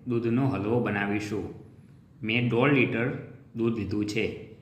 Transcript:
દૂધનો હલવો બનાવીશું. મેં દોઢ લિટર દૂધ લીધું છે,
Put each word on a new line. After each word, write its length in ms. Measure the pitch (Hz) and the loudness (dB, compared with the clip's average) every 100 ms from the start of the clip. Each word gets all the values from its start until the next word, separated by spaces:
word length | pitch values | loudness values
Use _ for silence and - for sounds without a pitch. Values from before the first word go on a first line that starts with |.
| 123 | -4
દૂધનો 420 | 117 117 120 135 | -2 2 2 2
હલવો 320 | 95 107 120 | 0 0 0
બનાવીશું. 720 | 104 101 101 104 104 104 - - - - - - - - | 0 0 0 -2 -2 -4 -6 -12 -20 -20 -20 -20 -20 -8
મેં 260 | 110 120 123 | -2 2 2
દોઢ 240 | 113 139 | 4 4
લિટર 640 | 139 113 113 127 - - - - 113 | 4 4 2 -2 -4 -10 -18 -12 -2
દૂધ 220 | 117 107 | 0 0
લીધું 280 | 92 104 104 | -2 -2 -2
છે, 500 | 113 98 - - - | -2 -4 -4 -14 -8